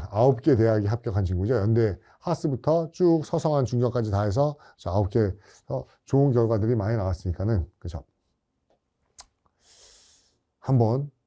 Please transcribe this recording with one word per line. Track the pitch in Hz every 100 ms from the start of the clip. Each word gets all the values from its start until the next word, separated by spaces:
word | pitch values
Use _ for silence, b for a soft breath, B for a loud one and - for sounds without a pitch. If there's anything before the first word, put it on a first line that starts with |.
| 78
아홉 | 101 127 120
개 | 165 113
대학에 | 113 107 101
합격한 | 117 120 98 90
친구죠. | 90 101 120
연대 | 104 113 110 85 b b
하스부터 | 180 160 160 123 151 165 160
쭉 | - 175 165 143
서성한 | 165 160 143 120
중경까지 | 120 120 123 107
다 | 101
해서 | 104 104 147 147 b _
저 | -
아홉 | 95 101
개, | 117 104 101 b b -
어, | 131 b b -
좋은 | 139 143
결과들이 | 120 113 110 110 117
많이 | 98 117
나왔으니까는, | 92 90 92 85 104 104 76 _
그죠? | 85 82 - _ _ _ _ _ _ _ _ _ _ - - _ _ b b b b b b b b b _ _
한번 | - 131 110 131 143 -